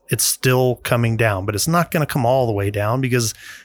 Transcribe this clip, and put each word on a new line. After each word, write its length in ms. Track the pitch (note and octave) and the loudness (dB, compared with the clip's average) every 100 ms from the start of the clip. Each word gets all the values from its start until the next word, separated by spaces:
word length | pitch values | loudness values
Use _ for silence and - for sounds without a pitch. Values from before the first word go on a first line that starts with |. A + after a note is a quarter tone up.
| - | -6
it's 140 | A2+ | -2
still 520 | - - C3 B2+ B2+ A#2 | -2 0 2 2 2 0
coming 400 | - A#2+ A#2 A2+ | -2 0 0 2
down, 280 | A2+ F#2+ G2+ | 0 0 -2
but 80 | G2+ | -2
it's 120 | - | 0
not 220 | E3+ D#3+ | 0 0
gonna 160 | E3+ D3 | -2 -2
come 200 | D3 A#2 | 0 2
all 180 | C3+ A#2+ | 2 2
the 80 | |
way 160 | G2+ G2+ | 0 -2
down 320 | G#2 G#2 B2+ | -2 -2 0
because 320 | B2+ B2 A2 - - - | 0 0 -2 -6 -16 -20